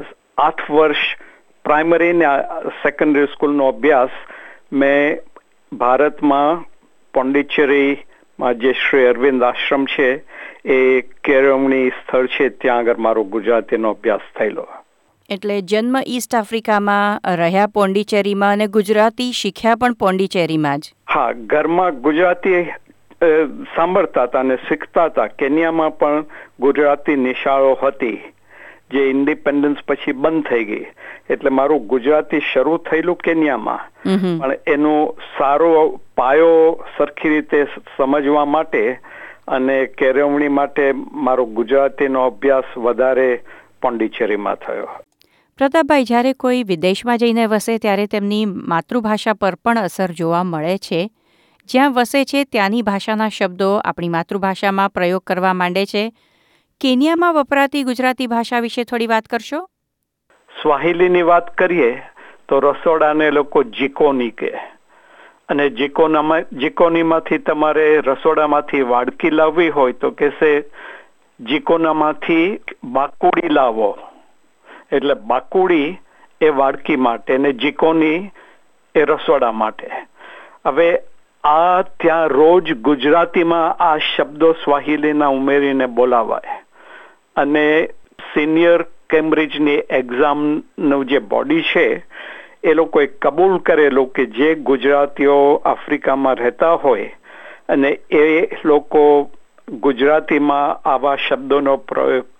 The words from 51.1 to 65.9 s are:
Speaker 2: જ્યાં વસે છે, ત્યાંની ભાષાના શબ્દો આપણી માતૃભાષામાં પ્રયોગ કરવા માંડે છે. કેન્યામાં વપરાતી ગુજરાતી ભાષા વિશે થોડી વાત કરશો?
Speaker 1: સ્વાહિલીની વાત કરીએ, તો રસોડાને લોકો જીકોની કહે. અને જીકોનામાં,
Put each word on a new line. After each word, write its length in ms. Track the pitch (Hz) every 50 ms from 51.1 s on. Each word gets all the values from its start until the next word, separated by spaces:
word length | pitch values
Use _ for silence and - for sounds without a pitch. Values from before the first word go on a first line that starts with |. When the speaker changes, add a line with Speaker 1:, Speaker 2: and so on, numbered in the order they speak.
| _ _ _ _ _ _ _ _ _ _ _
Speaker 2:
જ્યાં 280 | - - 254 277 285 247
વસે 320 | 254 240 226 - 277 269
છે, 180 | - - 277 285
ત્યાંની 380 | - - 226 196 196 214 240
ભાષાના 480 | 220 208 202 196 - - 220 214 220 214
શબ્દો 460 | - - 208 185 180 185 196 196 202 214 -
આપણી 240 | 180 165 - 165 175
માતૃભાષામાં 800 | 170 165 170 - 202 196 180 190 190 - - 196 196 196 196 196
પ્રયોગ 340 | - 190 180 175 185 185 -
કરવા 300 | - 190 180 180 185 185
માંડે 320 | 185 180 180 180 196 196
છે. 280 | - - 208 214 226 - _ _ _ _ _ _ _ _ _ _ _ _ -
કેન્યામાં 520 | - 262 254 247 285 311 339 339 349 349 330
વપરાતી 500 | 302 269 - 285 277 277 269 - 285 269
ગુજરાતી 440 | 254 247 220 254 254 254 - 262
ભાષા 320 | 233 240 233 233 - 247 240
વિશે 240 | 233 233 - 254 240
થોડી 240 | 220 247 233 240
વાત 180 | 220 226 220 220
કરશો? 440 | - 240 233 220 - 285 320 370 - _ _ _ _ _ _ _ _ _ _ _ _ _ _ _ _ - -
Speaker 1:
સ્વાહિલીની 600 | - 151 147 135 147 170 175 170 180 180 180 180
વાત 360 | 170 165 175 170 170 - -
કરીએ, 440 | - 185 180 180 175 135 117 123 131 - - _ - - - - - _ -
તો 100 | 139 139
રસોડાને 720 | 131 143 131 - - 175 160 160 156 151 151 156 156 151
લોકો 320 | 143 147 143 - - 151 135
જીકોની 680 | 117 104 107 135 135 - - 156 147 135 127 120 113
કહે. 240 | - - - - - - - - - _ _ _ _ _ _ _ - - - - _ _ _ -
અને 200 | 160 143 143 143
જીકોનામાં, 720 | 123 107 139 143